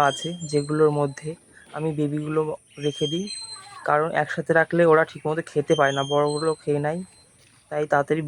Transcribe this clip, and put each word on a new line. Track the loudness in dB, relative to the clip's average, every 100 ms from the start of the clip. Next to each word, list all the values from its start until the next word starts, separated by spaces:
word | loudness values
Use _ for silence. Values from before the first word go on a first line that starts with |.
| 4
আছে, | 2 -6 -8 -4
যেগুলোর | -2 0 2 4
মধ্যে | 4 -2 -4 -12 -12 _ -20 -16
আমি | -6 -4
বেবিগুলো | -2 -2 -2 -2 -2 -2 -6 _ -6
রেখে | -4 -2 -2
দিই, | -2 -6 -10 -14 -18 -18 -8
কারণ | 0 0 0 -2
একসাথে | -2 -4 0
রাখলে | 2 2 4 6
ওরা | 6
ঠিকমতো | 4 -2 -4 -4 -2
খেতে | -2 2
পায় | 4 4 2
না, |
বড়গুলো | 0 2 2 0 -2
খেয়ে | -2 -2 -2
নেয়, | -2 -4 -8 _ _ _ _ _ _
তাই | -4 2
তাড়াতাড়ি | 2 2 0